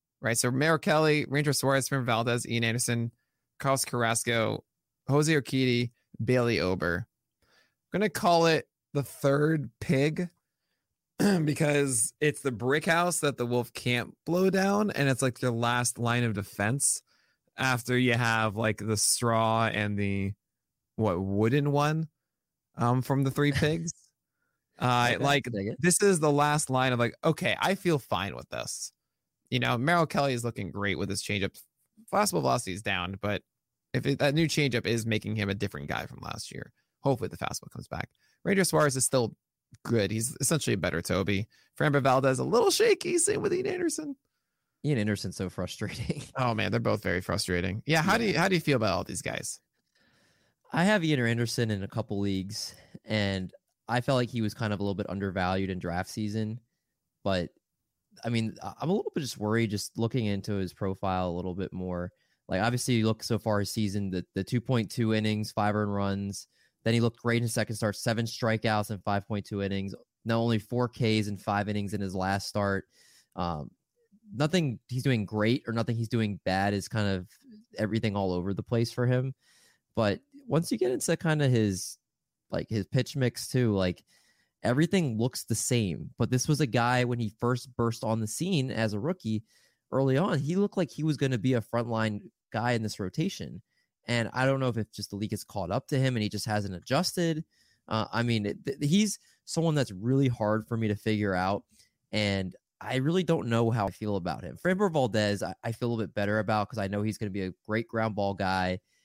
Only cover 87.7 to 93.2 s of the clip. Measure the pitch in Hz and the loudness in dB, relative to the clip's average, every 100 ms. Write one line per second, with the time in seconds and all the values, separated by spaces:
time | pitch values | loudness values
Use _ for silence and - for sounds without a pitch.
87.7 | - 117 113 113 113 110 - 175 175 131 | -2 -2 0 -2 0 -2 -4 0 0 0
88.7 | - 110 104 135 185 113 107 - _ _ | -2 -2 -2 -4 -4 -2 -4 -6 _ _
89.7 | _ - 131 135 131 196 160 135 180 202 | _ -4 0 2 4 2 0 0 0 0
90.7 | - 170 - 156 135 139 123 127 120 - | 0 -4 -2 -2 0 0 0 2 0 0
91.7 | 117 117 113 110 104 95 _ _ 113 120 | -4 -2 0 0 -2 -8 _ _ -4 0
92.7 | 120 107 - 95 - | 0 -2 -4 -6 -2